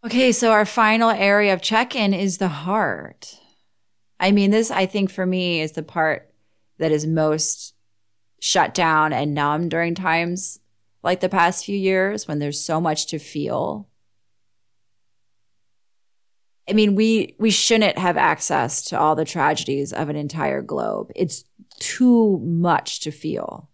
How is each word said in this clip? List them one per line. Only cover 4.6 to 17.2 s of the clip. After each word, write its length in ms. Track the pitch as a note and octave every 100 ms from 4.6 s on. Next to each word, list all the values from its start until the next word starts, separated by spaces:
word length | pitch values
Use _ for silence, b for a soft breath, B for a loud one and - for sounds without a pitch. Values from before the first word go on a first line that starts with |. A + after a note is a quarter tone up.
| A3+
I 160 | - F#3
think, 240 | G#3 F#3+
for 160 | F#3+ F#3
me, 340 | F#3 F3+ E3+
is 120 | D#3
the 100 | D#3
part 480 | D#3 F3 D#3 D3 _ _ _ _ _ _
that 120 | D#3+
is 140 | D3+ D#3
most 720 | D#3+ D#3 D#3 - - - _ _ _ _ _ _ _
shut 340 | - F#3 E3
down 400 | - E3 D#3 D#3
and 220 | B2+ D3 D3
numb 340 | C#3+ D3+ E3+
during 240 | D#3+ E3+
times 680 | E3+ F3+ E3 E3+ F3+ - - _ _ _ _
like 160 | - F#3
the 100 | F#3
past 360 | F#3+ E3+ F#3 -
few 120 | G3+
years 500 | F#3+ F#3+ F#3+ G#3 -
when 120 | D3
there's 200 | D3 D3
so 220 | - D#3+
much 260 | E3 D3+ -
to 120 | D#3
feel. 680 | - D3+ C#3+ - C#3 G#3+ G3+ _ _ _ _ _ _ _ _ _ _ _ _ _ _ _ _ _ _ _ _ _ _ _ _ _ _ _ -
I 60 |
mean, 220 | G#3+ G#3 G3
we, 400 | A3 A3